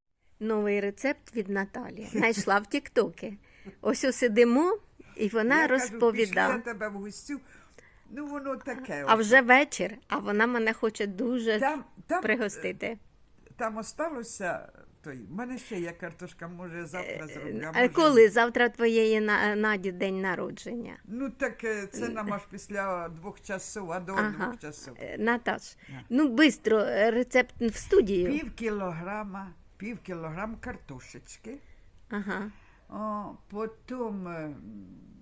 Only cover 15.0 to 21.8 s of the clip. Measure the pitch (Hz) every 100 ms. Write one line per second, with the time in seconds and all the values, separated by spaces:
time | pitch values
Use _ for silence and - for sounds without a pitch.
15 | 156 127 107 185 247 254 - 196 170 170
16 | 175 165 180 - 170 175 175 170 170 180
17 | - - - - - 214 - 240 247 -
18 | 311 254 220 220 233 240 240 233 233 226
19 | 220 220 214 208 208 208 214 202 190 180
20 | 190 190 190 170 170 - - 240 - -
21 | - 233 269 - 254 - 226 214